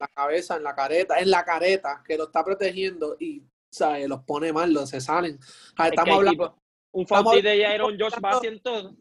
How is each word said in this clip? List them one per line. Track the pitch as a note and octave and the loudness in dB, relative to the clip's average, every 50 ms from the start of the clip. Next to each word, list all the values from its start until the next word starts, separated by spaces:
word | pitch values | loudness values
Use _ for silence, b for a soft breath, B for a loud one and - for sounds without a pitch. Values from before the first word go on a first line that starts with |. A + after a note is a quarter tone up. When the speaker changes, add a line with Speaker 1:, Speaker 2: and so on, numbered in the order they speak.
Speaker 1:
La | C#3+ - | -12 -10
cabeza, | _ C#3+ C#3+ C#3+ D#3 F3 F3 - - | _ -4 -2 -2 -2 -2 -2 -4 -6
en | D#3 D3+ | -6 -6
la | C#3+ C#3 | -6 -4
careta, | C#3 C#3 C3+ D#3 F3 F#3+ - - E3 | -4 -2 0 0 0 0 2 0 2
en | F#3 F#3+ | 2 4
la | F#3 F3 F3 | 2 2 2
careta, | F3 E3+ D#3+ E3+ F#3 F#3+ F#3+ - C#3+ C#3+ D3 - | 0 -2 0 2 2 2 0 -2 -6 -10 -8 -6
que | - D#3+ | -6 -4
lo | D#3 D#3 | -4 -4
está | D#3 - E3 D#3+ | -2 -2 -2 0
protegiendo | F#3 G3 G3 G3+ F#3 F3+ F#3+ F#3+ F#3+ F#3 E3 D#3 D3+ - - | 0 -2 -2 -2 -4 -2 -4 -6 -6 -4 -6 -6 -6 -6 -8
y, | - E3 D3 C#3+ - _ _ _ _ _ | -8 -10 -10 -12 -18 _ _ _ _ _
¿sabes? | - - F#3+ D#3 D3 C#3+ C#3 C#3 | -4 -2 0 0 0 -2 -4 -6
Los | C#3 C3 - | -6 -6 -6
pone | - D3 D3 D#3+ E3 | -6 -4 -2 -2 -2
mal, | D#3 D#3+ F3 F3 | 0 0 2 2
los, | D#3 C#3+ C#3 C3 | 2 0 0 -4
se | C3+ C3 | -8 -8
salen. | C3 C#3 D#3 F3 F3 E3 C#3+ | -4 -2 0 0 0 -2 -6
O | C#3 - - - - - - _ | -10 -16 -20 -20 -20 -20 -8 _
sea, | - E3 | 0 0
Speaker 2:
Es | E3 | 2
que | D#3 | 2
Speaker 1:
estamos | D#3+ E3+ F3 | 2 4 4
Speaker 2:
hay | F#3+ G3 | 4 6
Speaker 1:
hablando, | G3 G3 E3+ D3+ F3 - | 6 4 2 2 -2 -6
Speaker 2:
tipo, | - _ _ _ _ _ _ _ | -6 _ _ _ _ _ _ _
un | - F#3 F3+ | -6 -6 -2
foul | - G3+ G3 | 2 2 4
Speaker 1:
estamos | G3+ A3 A3+ | 6 6 6
Speaker 2:
tip | G3+ G3 | 6 6
de | G#3 G#3 G3+ G#3 | 4 4 4 2
Speaker 1:
hablando | G#3 G#3 G#3 A#3 | 2 0 0 -2
Speaker 2:
Jaron | A3+ G#3 F#3 | -2 -2 -2
Josh | G#3+ A3 | -4 -4
va | A3+ | -4
Speaker 1:
hablando | A#3 G3+ G3 G#3 B3+ | -4 -2 0 0 0
Speaker 2:
ciento, | B3 A3 A3 G3+ - B3 A#3 G#3+ F#3+ F#3+ - - | -2 -4 -8 -8 -8 -6 -6 -6 -8 -12 -18 -20